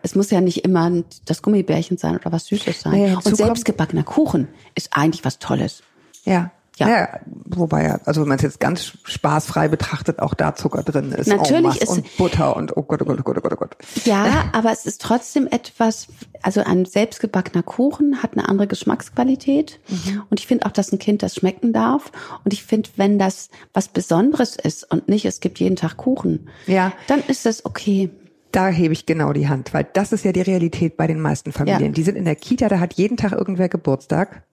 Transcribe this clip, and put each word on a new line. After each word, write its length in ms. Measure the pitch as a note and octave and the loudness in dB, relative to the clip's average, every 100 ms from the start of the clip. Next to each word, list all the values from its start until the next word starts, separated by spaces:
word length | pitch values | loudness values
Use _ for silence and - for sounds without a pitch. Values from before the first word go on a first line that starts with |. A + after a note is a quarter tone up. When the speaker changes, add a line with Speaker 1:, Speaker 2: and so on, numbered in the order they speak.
Speaker 1:
es 100 | - | -2
muss 160 | F#3+ G3+ | 0 2
ja 100 | F#3+ | 2
nicht 240 | F#3 - | 2 0
immer 200 | F#3+ F3+ E3+ | 2 2 2
ein, 140 | F3 E3+ - | 0 -4 -14
das 160 | - E3 | -6 -2
Gummibärchen 560 | - G#3 - D#3+ E3 F3+ | 2 2 2 0 0 -2
sein 200 | D#3+ F3 | -2 -2
oder 140 | E3+ | -2
was 140 | E3 | -6
Süßes 360 | - G#3 - E3+ | -4 -4 -4 -4
sein. 100 | E3 | 0
Speaker 2:
Naja, 120 | G3 G3+ | 2 4
hinzu 100 | F#3 | 2
Speaker 1:
Und 60 | |
Speaker 2:
kommt 120 | G#3 F#3+ | 0 2
Speaker 1:
selbstgebackener 680 | G#3+ A#3 A#3 - D#3 E3 | 2 2 -2 -2 -2 -2
Kuchen 440 | D3 - D#4 E3 C3 - - | 0 0 2 0 -2 -8 -12
ist 140 | - - | -12 -4
eigentlich 340 | C#3+ D#3 D#3 | 2 2 2
was 140 | C3 - | -4 -6
Tolles. 420 | - C3+ - - _ _ _ - | -4 -2 -2 -6 _ _ _ -8
Speaker 2:
Ja. 280 | - F3+ F3 _ _ - | 0 0 0 _ _ 0
Speaker 1:
Ja. 100 | - | 2
Speaker 2:
Ja, 200 | A3+ - - - - | 4 0 -6 -16 -18
wobei 380 | - F3+ E3 D#3 | -8 -2 0 2
ja, 160 | D#3 - | 2 0
also 160 | - D3+ | 0 0
wenn 80 | D3 | 2
man 80 | C3+ | 2
es 40 | |
jetzt 160 | D3 - | 0 0
ganz 340 | D3 F3 - - | -2 -2 -6 -16
spaßfrei 640 | - - D3 D3+ - D#3 D#3 | -14 -4 0 0 0 0 2
betrachtet, 520 | D#3 - D#3 - - | 0 -2 -4 -4 -2
auch 140 | D3+ | -4
da 220 | - D#3 | 0 -2
Zucker 260 | - - D#3 | 0 -4 -2
drin 300 | D#3+ D3 C#3 | -2 -2 -2
ist. 160 | - - | -2 2
Speaker 1:
Natürlich 240 | G3+ D#3 D#4 | 2 4 4
Speaker 2:
En 60 | |
masse 160 | E4+ - | 4 2
Speaker 1:
ist 60 | - | 0
Speaker 2:
und 280 | F3+ - - | -2 -4 0
Butter 380 | F#3 E3+ C#3 | 0 2 2
und 220 | - - - | 0 -2 -4
oh 60 | |
Gott, 180 | C#3 D3+ | -2 -2
oh 40 | |
Gott, 140 | D3+ C3 | 0 -2
oh 40 | |
Gott, 140 | - - - | -2 -2 -2
oh 40 | |
Gott. 200 | - - - - - | -4 -6 -10 -12 -4
Speaker 1:
Ja, 440 | A#3 G3 A3 D4+ - | 0 2 4 2 2
aber 180 | - A3+ | 0 0
es 140 | - | -2
ist 160 | - - | -6 -8
trotzdem 460 | - A#3+ - D4 B3+ | -2 -2 0 -2 0
etwas, 560 | A#3+ - - A3+ - - - - - | -2 -6 0 0 0 -12 -20 -20 -4
also 200 | F#3+ G3 | -2 0
ein 220 | - F3+ | 2 2
selbstgebackener 760 | F3+ G3+ A3 - G#3 F#3+ - F3 | 2 0 -2 -2 -2 -2 0 -4
Kuchen 600 | - - C4+ - D4 C4 | -4 0 0 2 0 0
hat 100 | - A3+ | -2 -2
eine 100 | - | 0
andere 200 | G3 G3+ | 0 0
Geschmacksqualität. 1120 | G3 - - - - B3+ C4+ - C#4+ D4+ - - | -2 -2 -2 -4 -2 0 0 2 0 0 -10 -8
Speaker 2:
Mhm. 340 | F#3 F3 G3+ - | -6 -4 -6 -2
Speaker 1:
Und 100 | G#3 | -4
ich 80 | - | 0
finde 180 | A#3+ | 0
auch, 60 | G#3 | 2
dass 200 | - F#3+ | -2 -2
ein 80 | G3 | -2
Kind 220 | - G#3 | 0 0
das 140 | F#3 | -2
schmecken 380 | - F#3+ F#3 A#3+ | 0 -2 0 0
darf. 380 | A3 A3+ C#4 - - - - | 2 2 0 -4 -18 -16 -6
Und 80 | - | -4
ich 100 | G3+ | -4
finde, 260 | - A3 - | -2 -2 -2
wenn 240 | - G3 G3+ | 0 2 4
das 300 | F#3+ - - - - | 2 -2 -18 -20 -4
was 160 | - - | -4 -2
Besonderes 680 | F3+ - E3 B3+ D4+ A#3+ | -4 2 4 4 2 0
ist 340 | - D#3 - - | 0 -4 -4 -4
und 200 | E3 - | -2 0
nicht, 160 | G#3 | 0
es 140 | G3 - | 0 -4
gibt 180 | F#3 - | -6 -2
jeden 160 | F#3 | 0
Tag 220 | F#3 E3 - | 0 -2 -2
Kuchen, 520 | - C4+ F3 D#3 - - | -2 0 -2 -4 -6 -14
Speaker 2:
Ja. 280 | - F#3+ F#3 - - | 0 2 2 -2 -2
Speaker 1:
dann 140 | C#4+ - | 0 0
ist 180 | C4+ | -2
das 200 | A#3 A3 | -2 -2
okay. 440 | - - - G3 F#3+ - - _ _ | -8 -6 0 0 0 -6 -20 _ _
Speaker 2:
Da 160 | F#3+ F#3+ | 0 2
hebe 240 | E3+ E3 | 2 2
ich 120 | E3 | 0
genau 260 | - D#3+ C#3+ | 0 0 2
die 160 | D3 C#3+ | 2 0
Hand, 260 | C3+ - | 0 -2
weil 100 | D#3 C#3+ | -2 0
das 180 | F#3+ G3+ | -2 0
ist 140 | G#3+ | 0
ja 60 | G3 | 0
die 100 | F3+ | 0
Realität 560 | F#3 F#3 E3 - E3 - | 2 2 0 0 -2 0
bei 80 | |
den 160 | D#3+ D#3 | -2 0
meisten 300 | D3+ C#3+ D3+ | -2 -2 -4
Familien. 360 | C#3+ C#3 F#3+ D3 | -4 0 2 2
Speaker 1:
Ja. 40 | |
Speaker 2:
Die 100 | C#3+ | 2
sind 120 | E3 | 0
in 100 | G3+ | 0
der 100 | F3 | -2
Kita, 320 | D3+ - B3 A3 | -4 -2 0 2
da 120 | F#3+ | 2
hat 140 | F3 | 0
jeden 220 | - G3+ | 0 0
Tag 160 | A#3+ G#3 | 0 -2
irgendwer 360 | F#3+ G3 F3+ F3+ | -2 -2 0 0
Geburtstag. 760 | F3 D3 C3+ - D#3 G3 - _ | 0 -2 -2 0 -2 -2 -6 _